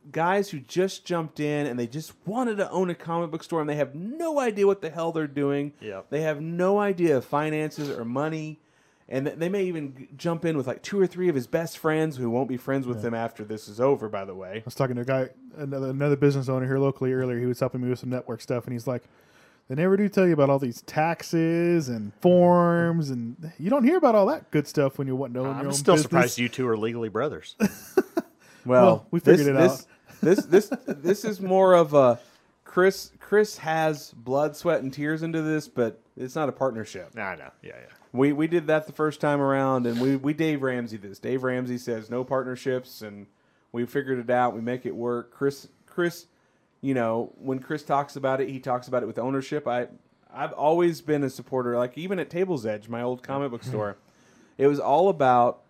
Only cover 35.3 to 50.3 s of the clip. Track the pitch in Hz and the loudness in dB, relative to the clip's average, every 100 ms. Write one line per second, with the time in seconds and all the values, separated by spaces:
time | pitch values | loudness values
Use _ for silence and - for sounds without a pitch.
35.3 | 160 156 156 - 131 113 - _ - 127 | -4 -2 -4 -4 -2 -2 -4 _ -14 -10
36.3 | 160 143 127 131 113 107 95 87 113 98 | -4 -4 -2 -4 -4 -10 -14 -14 -10 -8
37.3 | 85 65 _ - 62 62 - _ 120 143 | -8 -14 _ -20 -20 -20 -20 _ 0 2
38.3 | 143 160 175 151 156 151 - 156 139 151 | 2 0 0 0 -2 -2 -4 -4 0 0
39.3 | 143 135 135 135 131 120 117 131 135 139 | 2 2 2 0 0 0 0 0 0 -2
40.3 | 151 160 147 131 123 117 107 98 98 117 | -2 -2 0 -2 -4 -6 -12 -14 -10 -6
41.3 | 131 127 127 127 123 123 110 107 120 127 | -2 -2 -4 -4 -6 -6 -6 -6 -8 -2
42.3 | 135 127 123 135 127 127 - 107 104 101 | -4 -4 -6 -4 -4 -6 -16 -16 -16 -20
43.3 | _ _ _ _ 117 120 143 131 127 117 | _ _ _ _ -6 -4 -4 -2 -4 0
44.3 | 123 123 110 117 127 123 92 120 120 - | 2 2 -2 -6 -6 -6 -6 -4 -6 -8
45.3 | _ 139 139 - _ _ - 170 165 - | _ -4 -4 -20 _ _ -4 -4 -4 -20
46.3 | _ _ _ _ _ 139 131 113 113 - | _ _ _ _ _ -2 0 0 -2 -4
47.3 | - 123 131 127 151 - 139 143 135 135 | -10 -6 -6 -6 -10 -2 -2 -2 -4 -2
48.3 | 131 139 131 131 123 123 123 113 113 123 | -2 -2 -6 -4 -6 -2 -4 -2 -6 -4
49.3 | 135 131 147 135 123 120 - _ _ _ | -4 -4 -6 -2 -4 -4 -12 _ _ _